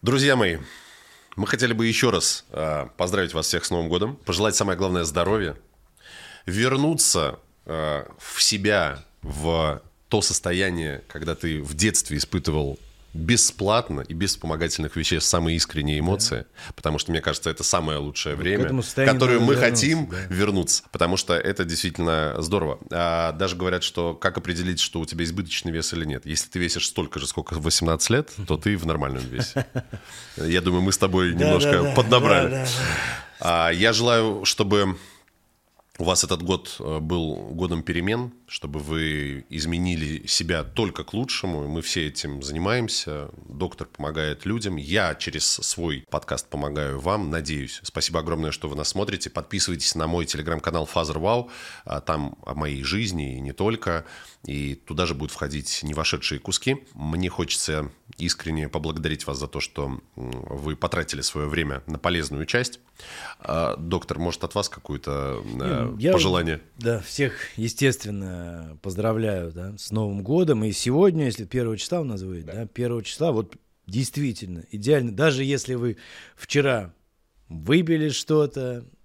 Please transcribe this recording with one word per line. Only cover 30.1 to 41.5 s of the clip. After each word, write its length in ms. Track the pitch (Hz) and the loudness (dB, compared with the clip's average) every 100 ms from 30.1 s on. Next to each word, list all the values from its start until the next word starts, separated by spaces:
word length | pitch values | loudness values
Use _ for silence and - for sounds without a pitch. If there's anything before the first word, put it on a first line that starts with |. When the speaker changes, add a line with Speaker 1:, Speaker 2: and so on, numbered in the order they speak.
| - - - | -18 -16 -6
Speaker 1:
Я 240 | 80 87 | 2 4
думаю, 200 | 90 90 | 4 4
мы 100 | 92 | 4
с 60 | 95 | 4
тобой 360 | 98 92 90 | 4 4 4
Speaker 2:
Да, 120 | 85 151 | 4 4
Speaker 1:
немножко 260 | - - | 6 6
Speaker 2:
да, 120 | 92 | 4
да. 100 | 87 | 4
Speaker 1:
поднабрали. 560 | - 113 127 - 95 123 | 4 6 6 8 6 6
Speaker 2:
Да, 80 | 135 | 2
да, 80 | 131 | 0
да. 1040 | 123 82 78 - - - - - 85 82 | 0 0 -2 -2 -6 -10 -4 2 4 4
Speaker 1:
А, 20 | |
я 220 | 85 110 | 4 4
желаю, 500 | 110 120 117 110 104 95 | 6 4 6 4 2 0
чтобы 520 | - 101 104 98 92 - - _ _ _ _ _ _ _ - | 2 4 4 4 0 -8 -20 _ _ _ _ _ _ _ -2
у 60 | 85 | 2
вас 180 | 92 | 4
этот 180 | - 90 | 4 0
год, 340 | 87 90 - - | 2 0 0 -8
э, 180 | - 78 | -4 -4
был 360 | 78 87 80 55 50 | 0 0 0 -4 -6
годом 320 | 80 90 82 | -4 -2 -2
перемен, 500 | 80 85 87 117 123 120 _ | -2 -2 0 -2 -4 -10 _
чтобы 320 | - 71 73 | -10 -6 -8
вы 680 | 73 80 80 76 71 69 65 | -4 -2 0 -2 -4 -6 -8
изменили 760 | 76 78 85 90 85 76 78 - | -6 -2 0 0 0 -2 -4 -2
себя 380 | - 85 85 | -2 -2 -4
только 400 | 76 - 107 - | -4 0 0 -2
к 100 | 78 | -6
лучшему. 540 | 104 131 - 95 | -4 -4 -4 -4